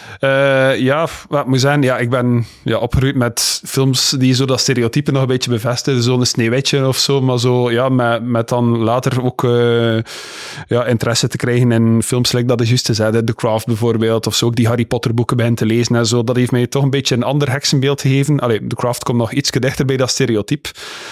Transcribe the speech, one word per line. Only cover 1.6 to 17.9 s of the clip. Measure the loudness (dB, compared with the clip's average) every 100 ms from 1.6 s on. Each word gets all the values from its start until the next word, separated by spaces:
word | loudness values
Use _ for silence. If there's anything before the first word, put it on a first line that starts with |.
zeggen, | 2 2
ja, | 2 0
ik | 0
ben, | 0 2 0 -2 -6
ja, | -4 -2
opgegroeid | 0 0 0 0
met | -2 -2 -4 -6
films | -6 0 0 2 0
die | 0 2
zo | 2
dat | 2 0
stereotype | 0 0 0 0 0
nog | 0
een | 0
beetje | 0 -2
bevestigen. | -2 -2 -4 -2 0
Zo'n | 2 2 0
Sneeuwwitje | 0 0 0 0 0 0
of | 0
zo, | 0 2
maar | 2 2
zo, | 2 2 2
ja, | 2 2
met, | 2 2 0
met | 0 -2 0
dan | 0 2 2
later | 2 0 0 -2
ook, | -2 -2
eh, | 0 2 2 2 2 0 -4 -10 -16 -16 -16 -14 -4
ja, | -2 0
interesse | 0 0 -2 -2
te | -2
krijgen | -2 2 2
in | 4 4 2
films, | 0 -2 0
like | 0 0
dat | 0
je | 2
juist | 0 0
zei, | 0 2 2
The | 0
Craft | -2 0 -2 -2
bijvoorbeeld, | -2 0 0 2 0 0
of |
zo, | -2 0
ook | 2
die | 2
Harry | 2 0
Potter | -2 -2
boeken | 0 0 0
begin | 0
te | 0 0
lezen | 0 2 2
en | 2
zo. | 0
Dat | 0 0
heeft | 2
mij | 0 0
toch | 0
een | 0
beetje | 0 0
een | -2
ander | 0 0 0
heksenbeeld | -2 0 0 0